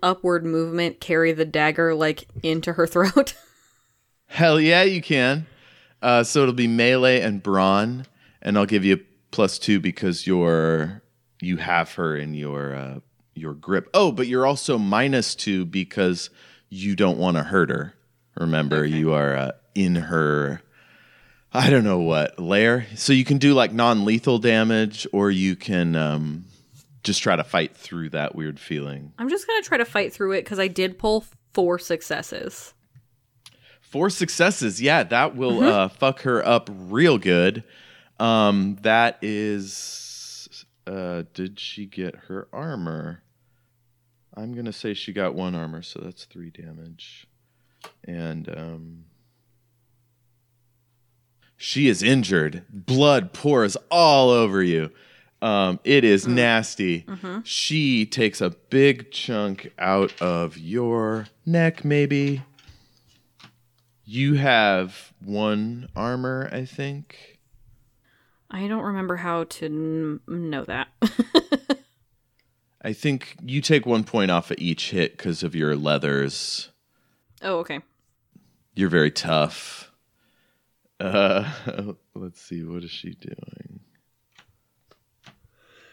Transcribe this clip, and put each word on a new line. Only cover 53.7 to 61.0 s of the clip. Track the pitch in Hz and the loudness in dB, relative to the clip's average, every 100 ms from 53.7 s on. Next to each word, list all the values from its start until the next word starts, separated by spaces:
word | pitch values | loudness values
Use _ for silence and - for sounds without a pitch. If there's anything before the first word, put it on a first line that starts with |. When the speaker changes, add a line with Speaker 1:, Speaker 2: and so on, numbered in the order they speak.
| 92 - | -2 -2
Speaker 2:
all | 175 165 143 127 | 4 6 8 6
over | 120 110 98 | 6 4 2
you. | 90 80 78 _ _ _ _ - | 2 0 -2 _ _ _ _ -6
Um, | 110 101 95 90 | -2 0 0 0
it | - 143 | 2 6
is | 120 98 120 | 8 6 4
Speaker 1:
Mm. | |
Speaker 2:
nasty. | 123 120 113 110 - 95 85 | 2 4 2 0 -4 -2 -2
Speaker 1:
Mm-hmm. | - 190 185 190 | -6 -14 -10 -10
Speaker 2:
She | 233 - - 151 143 123 107 | -8 -6 -2 0 0 0 0
takes | - 113 - | 0 -2 0
a | 90 | -6
big | 85 - 131 139 135 - | -6 -2 4 4 2 -4
chunk | - - 113 104 95 - - | -12 -6 -4 -4 -6 -12 -6
out | 92 98 98 - | 0 2 0 -2
of | 90 85 85 82 | -2 -2 -4 -8
your | 80 113 120 117 | -8 -4 -2 -2